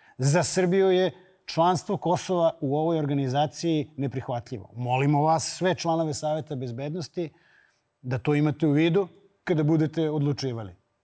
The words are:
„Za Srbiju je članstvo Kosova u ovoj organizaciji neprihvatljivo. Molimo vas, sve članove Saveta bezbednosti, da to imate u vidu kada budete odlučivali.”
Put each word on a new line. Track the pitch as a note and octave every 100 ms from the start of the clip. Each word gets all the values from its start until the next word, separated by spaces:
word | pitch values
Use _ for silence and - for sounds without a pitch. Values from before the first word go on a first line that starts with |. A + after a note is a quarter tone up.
| _ -
„Za | C3+ E3+
Srbiju | D#3 F#3 F3+ F#3+ F#3+
je | F3+ F#3 - - _ -
članstvo | - E3+ F3+ - F#3+
Kosova | E3 F3+ - F3+ E3 -
u | C#3+ D3
ovoj | D#3+ E3
organizaciji | D3 C#3+ C3+ C3+ D3 - E3+ D#3 B2+ -
neprihvatljivo. | C#3 C3 - A#2+ - A2 F#2+ A#2
Molimo | B2 B2+ C#3+ D3
vas, | D#3 D#3+ - -
sve | F#3 E3
članove | E3+ E3 D#3+
Saveta | C#3 D3+ D#3 - C3+
bezbednosti, | B2+ A#2 D3 F3 C#3 - D#3+ - _ _ _ _ _ _
da | B2+ B2+
to | - D3
imate | D3+ - D#3
u |
vidu | C#3+ E3 F3 F#3 - _ _
kada | - D#3+
budete | D3+ D#3+ D#3 E3 D#3+
odlučivali.” | D#3 C#3+ C3+ C3+ A2+ G2+ F2+ _ _